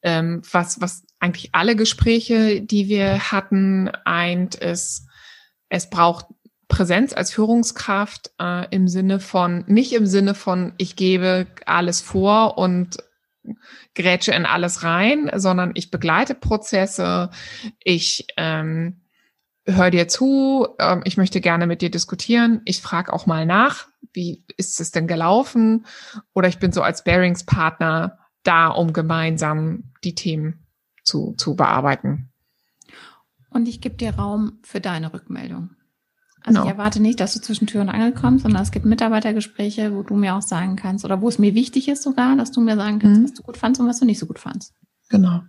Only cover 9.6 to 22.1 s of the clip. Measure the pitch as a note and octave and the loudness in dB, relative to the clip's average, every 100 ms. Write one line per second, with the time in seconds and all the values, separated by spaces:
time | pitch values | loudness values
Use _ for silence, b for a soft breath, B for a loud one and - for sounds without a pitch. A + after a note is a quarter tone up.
9.6 | F3 G#3 B3+ A#3+ G#3 G3 G3 G3+ - F3+ | 2 2 4 2 2 2 2 0 -2 -2
10.6 | F3 - F#3 - F#3 F#3 F#3 F#3 F#3 - | -4 -6 -8 -2 2 2 2 0 -2 -8
11.6 | - F3 F3 F3 - G3 F#3+ G#3+ A3 - | -2 0 0 -4 -4 0 4 4 4 2
12.6 | F#3 F3+ F3 - - _ _ _ - - | 0 0 -2 -8 -18 _ _ _ -16 -16
13.6 | B B B - F3+ F3+ - F3+ E3+ D#3 | B B B -4 0 0 0 0 0 0
14.6 | F3 F3 E3+ E3+ G#3 D4 D4 - F#3+ F3+ | -2 -4 -2 0 2 0 -2 -2 0 0
15.6 | F3+ - F3 - D#3+ E3 C4 C4 - G#3+ | -2 -6 -8 -6 0 2 2 -4 -2 -4
16.6 | G#3+ G3 F#3+ - F3+ F3+ F3+ B B B | -2 -2 -2 -2 -2 -2 -2 B B B
17.6 | A3+ - - F3 - - - - D#3+ D#3 | -16 -8 -2 0 0 -6 -8 -8 -4 -4
18.6 | D#3 D#3+ E3 F3+ _ _ _ _ _ _ | -4 -4 -6 -8 _ _ _ _ _ _
19.6 | - F#3 F#3 F3 E3+ - C4 C4+ C4+ C4+ | -2 2 4 4 0 0 2 4 2 2
20.6 | B3 - E3 F3+ - F#3 F#3 F#3+ F3 E3+ | 0 0 0 2 0 0 0 2 0 2
21.6 | E3+ E3+ F3 F3 - | 0 0 -4 -4 -6